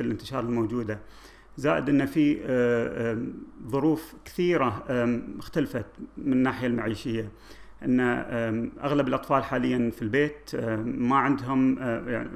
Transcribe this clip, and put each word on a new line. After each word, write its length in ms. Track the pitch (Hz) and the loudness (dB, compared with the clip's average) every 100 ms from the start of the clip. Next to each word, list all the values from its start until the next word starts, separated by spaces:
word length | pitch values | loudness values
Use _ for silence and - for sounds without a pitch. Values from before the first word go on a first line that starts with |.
الانتشار 400 | 120 110 - 135 | -2 -4 -4 -4
الموجودة، 580 | 117 117 110 120 110 104 - - - - - - | 0 0 0 -2 -4 -6 -10 -20 -20 -20 -18 -2
زائد 320 | 139 160 135 | 0 2 4
أن 180 | 143 139 | 2 4
في، 320 | 156 147 - | 4 4 2
آه، 680 | 120 127 120 120 117 - 117 | 0 2 4 2 0 -2 -2
آم، 220 | 113 127 - - - 113 | -2 -4 -8 -14 -14 -4
ظروف 460 | 135 156 151 - - | 2 2 2 -2 -16
كثيرة، 600 | - - 180 170 127 98 - | -8 0 2 4 2 -2 -2
آم، 460 | 123 120 120 - - | 0 2 0 -4 -10
اختلفت 480 | - 170 143 123 - - - - | -4 -2 -2 -4 -8 -12 -14 -6
من 140 | 143 | 0
الناحية 340 | 127 131 117 123 | 2 2 0 -2
المعيشية، 640 | 120 110 107 131 113 101 - - - - - | 0 -2 -4 -4 -4 -4 -12 -20 -20 -20 -6
أن، 160 | - 127 | 0 2
آم، 720 | 123 123 - 120 113 110 117 - | 2 0 -2 -2 0 -2 -4 -4
أغلب 260 | 139 147 131 | 0 2 2
الأطفال 360 | 131 - 139 | 0 2 0
حاليا 460 | - 127 127 123 117 | 2 0 2 2 0
في 120 | - | -2
البيت، 480 | 113 135 151 151 - | 0 2 2 -2 -8
آم، 540 | - 113 110 117 135 123 | -4 -2 -2 -2 -2 2
ما 80 | 135 | 4
عندهم، 640 | 131 123 123 131 131 127 | 4 0 0 4 4 2
آه، 320 | 127 - 123 | -2 -2 -2
يعني 180 | 117 120 | -4 -4